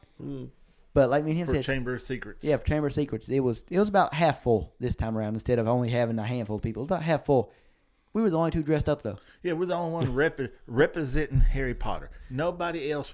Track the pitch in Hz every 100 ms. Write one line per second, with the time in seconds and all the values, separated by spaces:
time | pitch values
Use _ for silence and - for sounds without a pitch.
0 | _ - 143 139 127 - - _ _ 143
1 | 127 143 156 160 165 139 131 135 123 -
2 | - 123 107 - 147 139 - 151 147 139
3 | 143 143 - 135 127 113 - 175 214 196
4 | - 147 165 - 123 110 85 - 123 -
5 | 113 110 107 110 117 120 110 123 120 120
6 | 117 113 107 123 110 107 117 107 135 180
7 | 160 151 - 135 - - _ _ _ _
8 | _ 214 226 160 165 165 147 156 156 147
9 | 110 104 - - 180 160 180 175 170 165
10 | 143 123 160 160 127 - - 117 160 170
11 | 135 127 151 131 - 139 131 117 110 85
12 | 71 - - 127 170 175 170 165 143 147
13 | 135